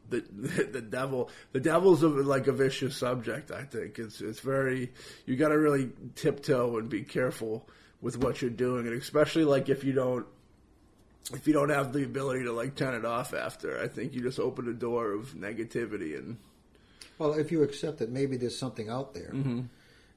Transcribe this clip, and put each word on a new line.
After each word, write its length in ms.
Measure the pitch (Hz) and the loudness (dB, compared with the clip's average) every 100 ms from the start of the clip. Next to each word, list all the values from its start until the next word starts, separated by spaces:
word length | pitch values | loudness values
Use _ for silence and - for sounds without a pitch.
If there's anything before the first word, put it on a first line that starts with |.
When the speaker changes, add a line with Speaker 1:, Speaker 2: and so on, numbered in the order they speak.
| 107 | -6
Speaker 1:
the, 100 | 120 | -4
<laughs> 500 | - 98 127 175 - | -4 -8 -4 -2 -2
the 100 | 127 | -4
devil. 480 | 113 123 135 131 117 - - | -6 -4 -2 -2 -4 -8 -6
The 80 | 135 | -2
devil's 420 | 160 165 190 160 | 2 6 8 8
a, 60 | 160 | 8
like, 380 | 143 135 135 123 | 4 4 4 4
a 60 | |
vicious 420 | 127 135 135 131 - | 4 2 2 -4 -2
subject, 540 | 123 127 113 117 - | -2 -2 -2 -6 -8
I 120 | 90 | -10
think. 340 | 139 113 85 - | -8 -6 -6 -8
It's, 220 | 113 - | -10 -8
it's 200 | 104 117 | -8 -6
very, 520 | 127 135 135 127 123 - - - | -2 0 0 0 -4 -8 -20 -12
you 120 | - 127 | -4 2
gotta 220 | 151 151 | 4 6
really 320 | 151 143 127 - 120 | 6 4 2 -6 -14
tiptoe 600 | - 156 139 - 131 123 117 | -2 0 0 2 4 4 0
and 120 | 113 | -2
be 120 | 104 | -4
careful 640 | - 147 127 120 113 110 - - - _ | -2 0 0 -2 -4 -4 -8 -20 -20 _
with 160 | 123 120 | -6 0
what 240 | 127 117 | 0 0
you're 80 | 127 | -2
doing, 360 | 110 123 127 117 | 0 0 0 -2
and 80 | 117 | -4
especially, 440 | - 147 147 165 | 0 2 4 6
like, 240 | 156 135 131 | 6 4 4
if 120 | 135 | 0
you 100 | 135 | 2
don't, 340 | 131 127 123 - - _ - _ _ _ _ _ _ - | 2 2 0 -4 -14 _ -20 _ _ _ _ _ _ -12
if 140 | 123 151 | -2 2
you 60 | |
don't 160 | 147 143 | 4 4
have 220 | 143 135 | 2 2
the 120 | 139 | 0
ability 400 | 131 127 139 127 | -2 -2 -2 -2
to, 80 | 120 | -2
like, 220 | 117 131 | -2 -4
turn 200 | 139 135 | -2 -2
it 100 | 120 113 | 0 0
off 260 | 117 135 | -2 -2
after, 480 | - - - - 64 | -4 -6 -6 -6 -4
I 80 | 120 | -4
think 240 | - 123 | -4 -6
you 80 | 127 | -4
just 180 | 123 - | -2 -2
open 280 | 123 123 120 | -2 -2 -6
a 40 | |
door 380 | 117 117 117 113 | -4 -2 0 0
of 160 | 101 131 | -2 -6
negativity 840 | 82 95 110 113 127 113 104 82 71 | -8 -8 -6 -6 -4 -4 -4 -4 -6
and 180 | 69 120 - _ _ _ _ _ - - | -8 -12 -16 _ _ _ _ _ -20 -2
Speaker 2:
Well, 140 | 156 | 0
if 160 | 151 151 | 0 0
you 100 | 165 | 2
accept 360 | 147 - 165 151 | 2 2 -6 -4
that 120 | 113 | -4
maybe 260 | 127 139 127 | 0 -2 0
there's 220 | 120 - | -4 -4
something 300 | 127 113 107 | -6 -6 -6
out 240 | 123 139 | -6 -6
there, 160 | 87 - | -10 -8
Speaker 1:
Mm-hmm. 280 | 135 139 120 127 - - - _ | -4 -2 -2 -4 -12 -20 -20 _